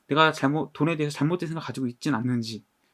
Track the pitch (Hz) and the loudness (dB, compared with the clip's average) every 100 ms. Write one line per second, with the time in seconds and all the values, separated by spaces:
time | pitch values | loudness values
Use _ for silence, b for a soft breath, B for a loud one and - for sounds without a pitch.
0 | - 139 160 147 139 151 - - 151 160 | 0 4 4 4 0 0 -2 -2 0 0
1 | 147 147 147 180 170 160 - 127 127 123 | -2 0 0 0 -4 -8 -8 -6 -6 -4
2 | 151 123 123 120 113 107 - _ _ | -2 0 0 -2 -2 -8 -14 _ _